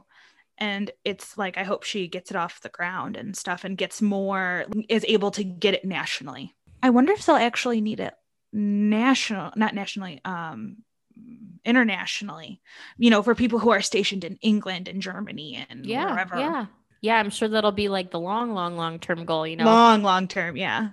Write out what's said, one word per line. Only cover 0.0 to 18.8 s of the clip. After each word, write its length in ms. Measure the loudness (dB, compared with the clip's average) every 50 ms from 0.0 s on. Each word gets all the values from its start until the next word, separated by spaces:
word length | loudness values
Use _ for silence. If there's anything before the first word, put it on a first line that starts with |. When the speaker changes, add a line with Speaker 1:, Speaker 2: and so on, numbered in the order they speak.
| -12 _ _ _ _ _ _ _ _ _ _ -6
Speaker 1:
And 320 | -6 -4 -4 -4 -6 -6 -8 _ _
it's 320 | -6 -6 -6 -10 -14 -8
like, 220 | -6 -6 -4 -4 -4
I 60 | -4
hope 180 | -2 -4 -4
she 260 | -4 -6 -4 -4 -4 -4
gets 220 | -6 -10 -10 -6
it 80 | -4 -4
off 240 | -4 -4 -8 -12
the 80 | -16 -16
ground 480 | -10 -8 -8 -6 -6 -6 -8 -8 -8 -10
and 180 | -10 -10 -10
stuff 280 | -8 -6 -6 -6 -6 -6
and 120 | -8 -6
gets 280 | -6 -6 -6 -2 0 0
more, 640 | 0 0 0 -2 -2 -2 -2 -2 -2 -2 -4 -6 -4 -6 -6 -2 0
is 160 | 0 0 2 2
able 240 | 2 2 2 0
to 120 | -2 -2 -6
get 300 | -6 -4 0 2 2 2
it 100 | 2 -2
nationally. 720 | -4 -4 -4 -4 -6 -6 -8 -8 -12 -12 -12 -14 -14 -16 _ _ _ -6 2 4
I 80 | 6
wonder 200 | 6 8 6 6
if 140 | 4 2 4
they'll 120 | 4 6 6
actually 440 | 6 2 0 0 -2 0 0 0
need 180 | 0 -2 -4 -4
it 140 | -6 -8 -8 _ _ _ _ _ _ _ -4
national, 1000 | -2 0 0 2 2 4 4 4 4 4 4 4 2 2 -2 -4 -6 -6 -6 -2
not 180 | 0 0 0 0
nationally, 480 | -4 -8 -8 -8 -10 -10 -10 -12 -12 -10
um, 580 | -8 -8 -8 -8 -10 -10 -12 -12 -14 -14 -18 _ _ _ _ _ _ _ -20 -20 -20 -20 -20 -20 -20 -20 -10 _
internationally, 960 | 2 4 4 4 4 0 -2 -6 -6 -6 -6 -8 -10 -12 -14 -16 -18 -18 -20 _ _ -20 -20 -20 -20 -4 4
you 120 | 6 6
know, 140 | 6 6 6
for 120 | 4 2
people 240 | 2 2 0 2 2
who 100 | 4 4
are 100 | 4 4
stationed 420 | 2 0 0 0 0 0 -2 -4 -8
in 140 | -8 -10 -2
England 460 | 2 2 2 2 0 -4 -8 -8 -8 -8
and 140 | -8 -8
Germany 640 | -8 -8 -8 -10 -10 -10 -10 -12 -12 -12 -12 -14 -14 -14
and 160 | -14 -12 -8
Speaker 2:
Yeah, 260 | -6 -4 -4 -2 -2
Speaker 1:
wherever. 260 | -2 -2 -4 -4 -4 -4
Speaker 2:
yeah. 280 | -2 -2 -2 -4 -6 -8 -12 _ _ _ _ _ -2
Yeah, 140 | 2 2 2
I'm 140 | 2 0
sure 160 | -2 -2 -2 0
that'll 240 | 0 2 2 2
be, 180 | 2 2 0 0
like, 220 | 0 -2 -4 -4
the 80 | -6 -6
long, 340 | -4 -4 -4 -4 -2 -4 -4
long, 240 | -4 -4 -4 -4
long-term 480 | -4